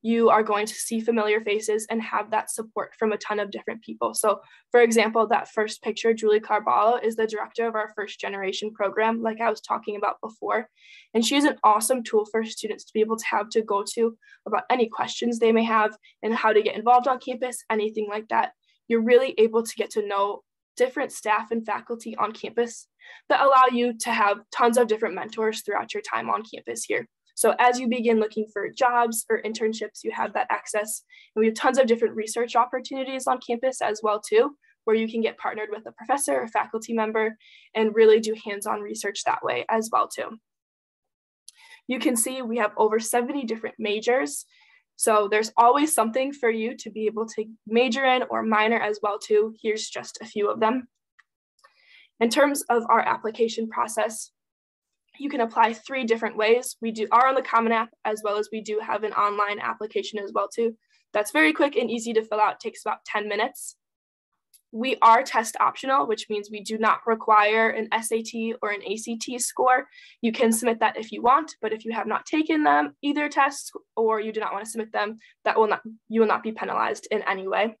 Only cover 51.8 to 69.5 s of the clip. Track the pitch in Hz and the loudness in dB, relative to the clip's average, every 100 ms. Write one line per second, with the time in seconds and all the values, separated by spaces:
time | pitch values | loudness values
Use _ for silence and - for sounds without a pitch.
51.8 | _ - _ _ 233 302 285 277 - 233 | _ -20 _ _ 0 4 2 2 0 0
52.8 | 220 226 - 226 220 226 226 226 226 220 | 4 2 2 -2 -4 -2 -2 -2 -6 -4
53.8 | 226 220 220 226 - _ _ _ _ _ | -4 -2 -4 -4 -16 _ _ _ _ _
54.8 | _ _ _ - 285 285 226 - 226 226 | _ _ _ -10 -6 -2 -2 2 2 0
55.8 | - 214 220 226 226 190 214 240 254 - | -8 -6 0 0 -2 0 2 2 2 -8
56.8 | 226 220 214 233 262 269 262 226 233 226 | -8 -6 2 4 6 2 2 2 2 0
57.8 | 226 _ 214 220 214 208 214 220 202 214 | -2 _ -6 -4 -4 -4 -4 -8 -6 -6
58.8 | 220 214 214 - 208 202 202 208 120 - | -2 -4 -2 0 0 0 -2 -2 -6 -6
59.8 | 214 214 190 208 196 220 202 - 233 226 | -6 -6 -6 -8 -6 -4 -4 -2 -2 -4
60.8 | _ _ _ 208 208 302 311 311 285 285 | _ _ _ -4 0 2 2 4 0 2
61.8 | 233 233 226 220 220 214 208 - 220 - | -2 -4 0 -2 0 0 0 0 -10 -8
62.8 | - - - 214 208 208 240 - - - | -8 -8 -6 -6 -4 -2 -2 -4 -18 -18
63.8 | _ _ _ _ _ _ _ _ _ 220 | _ _ _ _ _ _ _ _ _ -6
64.8 | 262 - 226 226 269 247 226 - 208 - | -4 4 6 6 4 -2 -2 0 -2 -2
65.8 | 262 269 240 214 - 208 208 214 202 220 | 0 0 0 -4 -4 -6 -6 -12 -8 -2
66.8 | 220 - - 226 220 214 208 220 226 220 | 0 0 0 -2 4 6 6 4 2 0
67.8 | 220 220 226 226 226 233 226 226 214 202 | -4 -4 -2 -4 -4 -6 -6 -4 -6 -6
68.8 | 196 220 226 233 240 247 - | -6 -8 -6 -8 -8 -6 -6